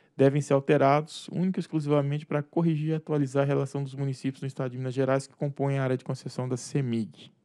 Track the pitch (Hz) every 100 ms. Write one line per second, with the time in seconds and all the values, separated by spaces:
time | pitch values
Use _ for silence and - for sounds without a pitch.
0 | _ - 135 143 143 139 139 147 135 143
1 | 156 - - - 185 185 165 160 147 147
2 | 143 147 151 151 143 - 170 156 151 156
3 | 156 151 139 135 139 139 139 143 139 131
4 | 139 127 135 131 135 - 131 123 131 123
5 | 131 135 139 - 151 139 139 139 135 127
6 | - 135 - - 127 127 - 147 131 117
7 | 104 - - _